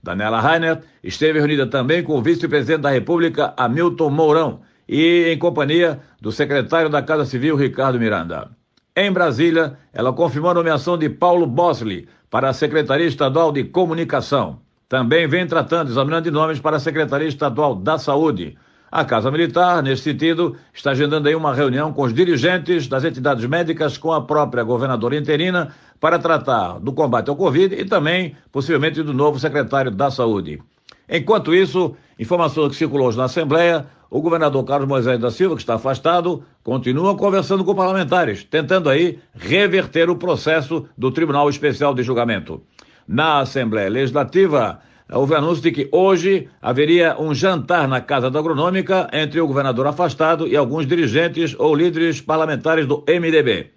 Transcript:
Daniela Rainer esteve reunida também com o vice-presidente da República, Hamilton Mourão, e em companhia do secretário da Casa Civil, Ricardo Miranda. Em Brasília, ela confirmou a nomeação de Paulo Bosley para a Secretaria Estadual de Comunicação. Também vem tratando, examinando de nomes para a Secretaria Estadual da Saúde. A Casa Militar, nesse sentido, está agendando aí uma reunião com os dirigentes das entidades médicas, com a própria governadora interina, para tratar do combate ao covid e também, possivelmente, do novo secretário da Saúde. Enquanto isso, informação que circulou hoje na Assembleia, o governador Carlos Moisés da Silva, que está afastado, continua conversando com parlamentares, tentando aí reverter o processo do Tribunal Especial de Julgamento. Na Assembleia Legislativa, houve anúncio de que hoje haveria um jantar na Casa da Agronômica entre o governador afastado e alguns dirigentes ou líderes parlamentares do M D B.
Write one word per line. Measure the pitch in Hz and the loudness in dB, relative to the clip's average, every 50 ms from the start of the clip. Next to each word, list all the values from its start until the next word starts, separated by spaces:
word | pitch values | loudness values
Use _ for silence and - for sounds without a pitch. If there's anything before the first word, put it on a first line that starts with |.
| - | -8
Daniela | 87 87 95 104 107 113 113 | -8 -6 -4 -4 -2 -2 0
Rainer | 110 143 160 165 165 160 160 160 - - _ _ _ | 2 2 2 2 2 0 -2 -4 -6 -20 _ _ _
esteve | - - - 156 156 156 156 | -12 -6 0 0 2 2 2
reunida | 147 147 151 143 135 | 2 2 2 0 -2
também | 123 - 139 127 139 156 175 175 | 0 0 -2 0 0 0 0 0
com | - 156 | -2 -2
o | 135 | 0
vice-presidente | 113 156 170 165 170 165 147 147 131 110 160 156 | 2 2 0 0 0 0 0 0 0 0 -2 0
da | 143 143 | 0 0
República, | 139 127 110 - 170 170 170 165 - - 147 - - - | 0 0 0 0 0 0 0 0 0 -2 -2 -2 -2 -2
Hamilton | 127 120 117 151 170 175 170 170 165 151 | -2 0 0 2 0 0 0 0 -2 0
Mourão, | 139 156 160 151 147 165 165 139 98 - - _ _ _ _ _ | 2 2 2 4 4 2 2 0 -4 -8 -16 _ _ _ _ _
e | - 143 160 165 175 175 170 165 165 | 0 2 2 4 4 4 4 2 0
em | 151 | 0
companhia | 139 175 151 147 147 139 151 170 175 170 147 135 - _ _ _ | 0 0 0 0 -2 2 2 2 2 2 0 -4 -10 _ _ _
do | - 107 | -8 -8
secretário | 104 - 147 143 143 139 120 101 160 165 165 156 | -2 -2 -2 0 0 -2 0 0 0 0 0 2
da | 147 143 | 0 -2
Casa | - 139 156 156 143 | -2 0 -2 -2 -2
Civil, | 123 - 123 123 156 156 | -2 -4 -2 0 0 2
Ricardo | 139 143 127 - - 135 135 127 120 | 2 0 0 0 0 0 0 0 0
Miranda. | 117 110 104 92 82 85 85 73 60 - - _ _ _ _ _ _ _ _ | 0 0 0 -2 -4 -6 -8 -10 -12 -14 -18 _ _ _ _ _ _ _ _
Em | - 196 202 | -2 0 0
Brasília, | 190 180 175 160 127 110 160 170 160 165 165 147 135 - _ _ _ | 2 2 0 0 2 2 2 2 4 2 0 0 -4 -12 _ _ _
ela | - 113 127 | -4 -2 -2
confirmou | 131 139 165 160 - 143 156 175 | 0 0 0 -2 0 -2 -2 0
a | 175 | 0
nomeação | 175 170 165 156 143 135 175 175 170 | 2 2 0 0 -2 -2 -2 -2 -2
de | 156 151 | -2 -4
Paulo | - - - 180 175 175 170 147 | -2 0 2 2 4 4 2 0
Bosley | 117 147 175 175 151 - 120 110 95 87 - - _ _ _ _ | 0 0 2 2 0 0 -4 -6 -8 -8 -10 -16 _ _ _ _
para | - 117 131 135 | -4 -2 0 0
a | 127 | 0
Secretaria | - 151 147 147 156 147 120 135 147 170 170 | 0 -2 0 0 0 0 0 0 0 0 0
Estadual | 131 139 151 131 131 160 170 160 147 | 0 0 -2 0 2 2 2 2 2
de | 139 123 | -2 -4
Comunicação. | - - 180 185 170 160 165 165 - - 135 - - - 135 107 82 - - _ _ _ _ _ _ | -2 0 0 0 0 0 -4 -4 -2 -2 -4 -2 0 -2 -2 -2 -2 -6 -14 _ _ _ _ _ _
Também | - 131 127 117 147 165 170 151 | -2 -2 0 2 2 2 2 2
vem | 135 180 180 156 | 0 -2 -2 0
tratando, | 156 160 131 - 156 170 160 131 | -2 -2 0 0 0 -2 -2 -2
examinando | 117 131 135 143 160 165 160 | -2 -2 -2 0 -2 -2 -2
de | 170 | -2
nomes | 147 147 156 160 160 135 | 0 0 0 0 -2 -2
para | - 156 156 | -2 -2 -2
a | 151 | 0
Secretaria | 135 165 147 156 156 127 131 143 156 160 | -2 -2 -2 -2 -2 -2 -2 -2 -2 -2
Estadual | 131 - 151 143 117 127 151 143 123 | -4 -2 -4 -2 0 0 0 0 0
da | 95 90 123 156 151 | -2 -2 -2 -2 -2
Saúde. | - - 139 139 160 160 147 92 87 76 76 _ _ _ _ _ _ _ | 0 0 0 2 2 2 0 -2 -6 -10 -12 _ _ _ _ _ _ _
A | - 160 156 | -4 -4 -2
Casa | - 127 113 104 131 | 0 0 0 0 0
Militar, | 139 156 170 165 151 165 180 180 175 170 | 0 0 -2 0 2 2 2 4 4 2
nesse | 139 135 135 127 | 2 0 -2 -2
sentido, | - 156 143 131 147 165 165 160 175 156 117 - _ _ _ | -2 -4 -4 0 0 0 0 0 -2 -2 -4 -8 _ _ _
está | - - 143 | -6 -4 -2
agendando | 139 131 147 143 151 156 147 147 | 0 0 0 0 0 0 2 2
aí | 156 | 0
uma | 160 160 147 131 | 2 0 -2 0
reunião | 123 147 135 123 135 151 156 147 | 0 0 0 0 -2 -4 -4 -2
com | - | -2
os | 139 123 113 | -2 -2 2
dirigentes | 131 180 175 170 139 127 175 180 185 147 - 180 170 139 123 | 2 2 2 2 2 2 0 0 0 0 0 -2 -2 -2 -2
das | 131 135 135 | -4 -2 -2
entidades | 165 - 131 127 151 139 113 110 | -2 -4 -2 -2 -2 0 0 -2
médicas, | 123 143 170 175 160 165 156 160 151 151 - | -2 -2 -2 0 -2 -2 -2 -2 -4 -4 -4
com | - 160 | -4 -2
a | 160 151 | -2 -2
própria | 123 - 151 151 147 120 - 120 | -2 0 0 0 0 0 0 -4
governadora | 117 110 123 117 127 135 127 117 107 120 139 | -2 0 0 0 0 -2 -2 -2 -2 -2 -2
interina, | 151 143 139 156 147 170 185 180 180 165 - - _ _ _ _ _ | -2 -2 0 0 0 0 0 -2 -2 -4 -4 -10 _ _ _ _ _
para | - 160 165 170 | 0 2 2 2
tratar | 170 165 165 147 135 135 127 113 95 87 90 101 | 2 2 0 0 0 0 0 0 0 -2 -6 -8
do | - 127 | -8 -8
combate | 135 139 160 131 123 120 - 139 | -2 -2 0 0 2 0 0 -2
ao | 143 147 | -2 0
covid | 190 - 127 156 190 190 185 | 0 0 4 4 2 2 0
e | - - | -4 -4
também, | 190 - 185 147 151 170 185 185 160 139 - _ _ | -2 0 0 0 0 0 -2 -2 -4 -8 -16 _ _
possivelmente, | _ 135 135 147 165 139 143 160 156 156 | _ -6 -2 0 0 0 0 0 -2 -4
do | 160 147 143 | -4 -4 0
novo | 127 143 151 151 135 | 2 2 2 2 0
secretário | 117 160 139 147 131 101 - 113 - 127 | -4 -2 -2 -2 -2 0 0 -2 -2 -2
da | 101 95 143 139 | -2 -2 -2 -2
Saúde. | 131 - 127 113 110 98 87 76 76 76 - _ _ _ _ _ - _ _ _ | 0 0 0 0 0 -2 -4 -6 -12 -14 -16 _ _ _ _ _ -20 _ _ _
Enquanto | 143 165 135 139 220 208 135 147 165 | -6 -4 0 2 2 2 2 2 4
isso, | 185 190 - 131 185 180 147 - - _ _ _ _ | 4 4 2 0 -2 -2 -2 -4 -8 _ _ _ _
informação | 113 - 175 175 170 151 139 156 151 147 | -4 -2 0 0 0 0 0 0 -2 -2
que | 143 | 0
circulou | - 160 147 131 143 135 123 | -2 -4 -2 0 0 0 0
hoje | 110 117 | 0 0
na | 127 | -2
Assembleia, | 127 - 175 160 143 147 165 170 170 170 160 131 - _ _ _ _ | -2 -2 -2 -2 0 2 4 4 4 2 0 -2 -8 _ _ _ _
o | - 131 | -6 -2
governador | 156 170 170 165 160 147 135 135 123 | 0 0 0 2 2 2 2 0 -2
Carlos | - 139 143 139 135 | 0 -2 -2 0 0
Moisés | 139 131 117 123 127 120 | 0 0 2 0 0 0
da | 113 123 | 0 -2
Silva, | 113 - 180 190 160 | 0 0 0 0 0
que | 120 | -2
está | - - 117 | -4 -4 -4
afastado, | 113 - 135 135 127 - - 170 175 170 175 175 - - _ _ _ _ | -2 -2 -2 -4 -2 0 2 2 2 2 0 -4 -4 -8 _ _ _ _
continua | - 123 131 127 123 127 143 175 196 202 | -4 -4 -2 -2 -2 -2 0 2 0 0
conversando | 196 202 202 190 196 170 131 190 196 190 | 2 0 2 2 2 0 2 0 0 0
com | 165 202 | 0 0
parlamentares, | 196 185 185 190 190 190 131 - 180 170 127 101 98 - | 0 0 0 0 0 0 2 2 2 2 0 -2 -6 -10
tentando | _ - 156 160 - 185 190 175 147 | _ -2 -2 0 2 0 2 2 2
aí | 135 147 175 175 - - - _ _ | 2 4 2 0 -2 -6 -16 _ _
reverter | - - - 135 190 202 196 175 190 180 123 - 160 165 165 | -14 -4 0 2 2 2 2 2 0 -2 0 0 0 2 2
o | 180 - | 0 -2
processo | - 180 160 117 - 151 160 160 147 139 165 156 120 - _ - | 0 -2 -2 -2 0 0 0 0 0 -2 -6 -6 -6 -8 _ -4
do | 123 131 | -4 -2
Tribunal | 127 165 165 156 139 143 143 147 | 0 0 -2 0 2 2 2 2
Especial | 143 147 - 147 123 - 147 143 135 | 0 0 -2 -2 0 0 0 0 0
de | 123 123 | 0 -2
Julgamento. | 117 127 117 117 117 110 95 78 - 85 - - _ _ _ - _ _ _ _ - | -2 0 0 0 0 -2 -4 -4 -10 -14 -14 -14 _ _ _ -20 _ _ _ _ -4
Na | - 123 151 160 156 143 | -2 0 0 2 2 2
Assembleia | 135 - - 135 127 113 107 110 101 95 | 0 0 -2 -4 -2 -2 -2 -2 -2 0
Legislativa, | 107 123 135 131 120 147 139 110 - 180 196 185 151 139 117 101 - - _ _ _ _ _ _ | 0 0 -2 0 0 -2 -2 0 2 2 4 4 4 2 0 0 -4 -8 _ _ _ _ _ _
houve | - 113 139 135 160 | -2 0 2 2 2
anúncio | 156 143 160 175 151 131 | 2 2 0 -2 0 0
de | 170 | -2
que | - 143 135 - - | -2 -2 -6 0 2
hoje | 170 185 190 196 170 160 190 196 185 127 - _ _ | 4 4 4 4 4 2 2 0 0 0 -6 _ _
haveria | - - 123 127 151 151 170 175 170 160 147 - | -4 -4 0 2 4 4 4 4 4 4 2 0
um | 151 156 151 | -2 -4 -2
jantar | 135 160 190 185 165 131 135 175 170 151 135 | 0 2 0 0 0 0 0 0 2 2 2
na | 131 127 | 0 -2
Casa | - - 143 135 120 131 | -2 0 -2 0 0 0
da | 127 143 | -2 -2
Agronômica | 156 165 160 135 156 180 185 190 180 - 190 190 170 - - | -2 0 -2 0 0 0 0 -2 0 0 0 0 0 0 -2
entre | 151 156 147 143 160 | -2 -2 -2 0 -2
o | 165 147 | 0 0
governador | 135 139 139 135 127 113 135 143 | 0 0 0 0 0 0 0 -2
afastado | 147 - 180 165 113 - 160 160 170 156 160 | 0 0 -2 -2 0 0 2 2 2 0 0
e | 135 120 147 | 0 2 2
alguns | 143 117 135 160 151 | 2 0 -2 -4 -2
dirigentes | 131 165 170 165 139 104 147 170 170 - 165 165 151 - - | 0 0 0 0 0 0 0 0 0 0 -2 -4 -4 -2 0
ou | - 156 156 | 2 2 2
líderes | 147 170 175 156 160 165 165 151 - | 4 2 0 2 0 0 0 -2 -4
parlamentares | - - 156 160 160 156 151 127 - 160 160 160 151 | -4 -2 0 0 0 0 -2 -2 0 0 0 2 2
do | 127 143 - - - | 0 -2 -2 2 2
M | 160 175 170 165 | 2 2 2 2
D | 160 156 | 2 4
B. | 139 127 104 87 71 - _ | 4 4 0 -2 -4 -10 _